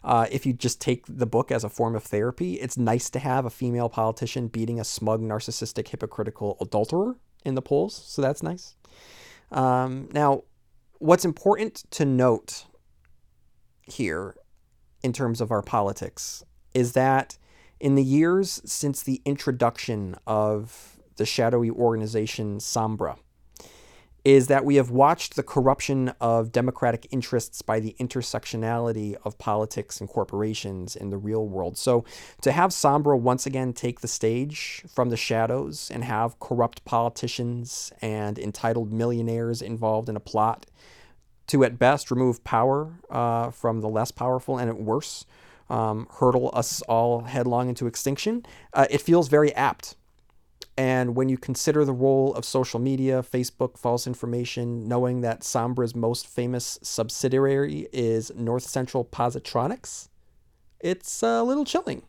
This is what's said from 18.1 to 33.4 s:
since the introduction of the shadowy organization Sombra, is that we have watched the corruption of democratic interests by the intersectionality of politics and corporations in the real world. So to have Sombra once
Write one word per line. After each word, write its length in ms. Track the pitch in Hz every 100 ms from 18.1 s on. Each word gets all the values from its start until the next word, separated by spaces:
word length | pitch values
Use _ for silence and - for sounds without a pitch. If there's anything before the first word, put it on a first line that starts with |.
| 139 165 185 190 -
since 380 | - - 147 135
the 200 | - 131
introduction 880 | 143 143 - 127 120 - - 110 95 - -
of 720 | 107 107 107 113 - - - _ -
the 80 |
shadowy 460 | 107 - 117 120 117
organization 880 | 113 120 113 107 113 107 - 107 101
Sombra, 580 | - 117 110 107 85 - _ _ _ - - - - - _ - 139
is 220 | 139 131
that 160 | 135
we 100 | 139
have 160 | 139 123
watched 460 | 123 139 170 - -
the 60 |
corruption 680 | - 143 131 139 - 135 127 -
of 300 | 117 117 113
democratic 560 | 120 127 - 120 117 -
interests 500 | 135 - 120 - -
by 160 | - 110
the 160 | 110 -
intersectionality 1120 | 123 131 120 107 - 113 110 117 117 110 104 101
of 140 | 104 -
politics 640 | - 104 110 - - -
and 100 | 107
corporations 840 | - 98 101 107 107 101 95 90 -
in 140 | 98
the 60 | 98
real 300 | 104 110 107
world. 320 | 95 90 -
So 260 | - 120 - - - -
to 80 | -
have 220 | 156 185
Sombra 440 | - 147 147 147 135
once 280 | 123 127